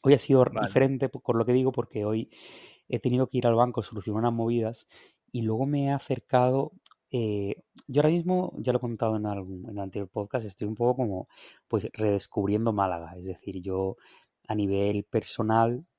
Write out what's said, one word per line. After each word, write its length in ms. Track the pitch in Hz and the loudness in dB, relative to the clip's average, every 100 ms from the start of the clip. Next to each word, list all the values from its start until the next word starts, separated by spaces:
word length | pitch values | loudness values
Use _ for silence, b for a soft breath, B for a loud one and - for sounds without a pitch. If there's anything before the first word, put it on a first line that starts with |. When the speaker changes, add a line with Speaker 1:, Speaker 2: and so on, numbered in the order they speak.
Speaker 1:
Hoy 100 | 135 | 6
ha 60 | 139 | 4
sido 260 | - 135 123 | 6 6 6
Speaker 2:
Vale. 220 | 110 104 | 2 0
Speaker 1:
diferente, 420 | 104 135 135 - | 2 2 2 -4
po-, 120 | - | -6
por 140 | - 117 | -2 0
lo 100 | 113 | 2
que 80 | |
digo, 180 | 123 131 | 2 2
porque 340 | 127 - 110 104 | -2 -6 -4 -2
hoy 240 | 110 - B B B B B B | -2 -4 B B B B B B
he 120 | 120 | -4
tenido 280 | 127 123 131 | 0 0 0
que 120 | 127 | 2
ir 80 | 117 | 2
al 80 | 113 | 4
banco 260 | 123 120 | 4 2
a 20 | |
solucionar 360 | 107 107 104 107 | -6 -8 -6 -2
unas 120 | 120 | -2
movidas 540 | 117 113 120 110 117 - B B B _ | 0 0 0 -2 -6 -18 B B B _
y 100 | 123 | -4
luego 240 | 113 110 135 | -2 0 0
me 200 | 147 139 | 0 0
he 40 | |
acercado 800 | 139 - 127 _ 127 123 131 143 - - _ _ | -2 -2 -6 _ 2 4 2 -2 -8 -20 _ _
eh, 440 | 127 113 104 101 107 _ - - | -4 -2 -2 -4 -6 _ -20 -4
yo 140 | 135 | 2
ahora 80 | 151 | 2
mismo, 440 | 170 170 185 185 - | 2 0 0 -2 -4
ya 120 | 127 | 0
lo 40 | 123 | 0
he 20 | |
contado 340 | 120 117 113 110 | -2 -2 0 0
en 80 | 104 | -2
algún, 400 | 101 92 95 90 | -6 -6 -10 -10
en 60 | 101 | -8
el 20 | |
anterior 300 | 95 104 98 | -8 -8 -8
podcast, 360 | - 101 127 110 | -6 -4 -6 -6
estoy 220 | - 107 | -8 -6
un 80 | 107 | 0
poco 200 | 120 135 | 0 0
como, 300 | 120 92 95 B B B _ | -2 -4 -8 B B B _
pues, 220 | 110 110 | -2 -2
redescubriendo 800 | - 107 101 - - 98 104 113 | -2 0 0 -2 -2 0 0 0
Málaga. 420 | 104 98 85 82 90 | 0 0 -2 -8 -12
Es 80 | 92 | -10
decir, 360 | 90 - 92 | -10 -10 -10
yo 360 | 90 92 95 - b b b _ _ | -4 -2 -2 -4 b b b _ _
a 80 | 107 | -2
nivel 480 | 101 98 101 104 - | 0 0 0 0 -2
personal 800 | 113 - - 110 113 117 123 175 | -4 -4 -4 2 4 4 0 -10